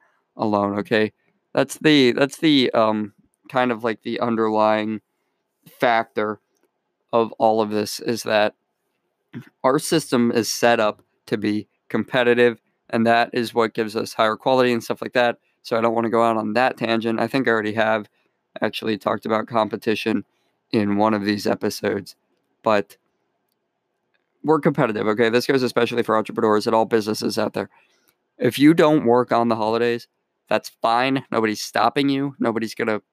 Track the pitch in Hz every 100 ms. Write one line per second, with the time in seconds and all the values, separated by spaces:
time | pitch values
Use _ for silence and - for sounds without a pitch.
0 | _ _ _ - 113 104 101 101 98 110
1 | 107 _ _ _ _ - 135 - 156 147
2 | 127 - 139 - 160 143 120 117 110 107
3 | 104 _ _ _ - 131 123 110 117 104
4 | 117 117 120 113 110 107 107 107 107 107
5 | _ _ _ _ _ _ - - 127 113
6 | 113 - 107 104 _ _ _ _ _ _
7 | - 117 110 - 110 110 107 107 104 -
8 | - 113 113 107 110 - _ _ _ _
9 | _ _ _ 120 - _ 127 147 - 165
10 | - 123 117 117 104 - 120 117 107 101
11 | _ _ - 117 104 104 - _ - 117
12 | - 131 120 120 120 110 _ _ - 117
13 | 113 117 117 123 110 117 110 - 110 110
14 | 110 - 110 107 131 131 123 117 - 107
15 | 113 127 120 - _ _ - 113 117 113
16 | 113 113 117 110 107 113 127 - 113 113
17 | 113 113 113 139 117 113 107 107 110 110
18 | 101 _ _ _ _ - 107 - 110 107
19 | 104 110 113 110 113 117 104 107 120 107
20 | 113 107 - _ _ _ - 117 101 101
21 | 107 107 101 104 - 98 107 - 104 101
22 | - - _ _ _ _ 110 104 - -
23 | _ _ _ _ _ _ _ _ _ _
24 | _ _ _ _ 143 156 160 147 120 104
25 | 104 107 113 120 - 139 123 120 117 117
26 | 113 110 104 113 110 104 113 113 107 113
27 | 104 107 117 107 - 101 98 _ _ _
28 | _ _ _ - 123 127 147 165 156 156
29 | 117 120 120 117 117 113 107 113 120 117
30 | - _ _ _ - - - - 113 117
31 | 135 135 - 113 110 104 - 107 117 147
32 | 139 139 139 127 120 110 110 - 110 107
33 | _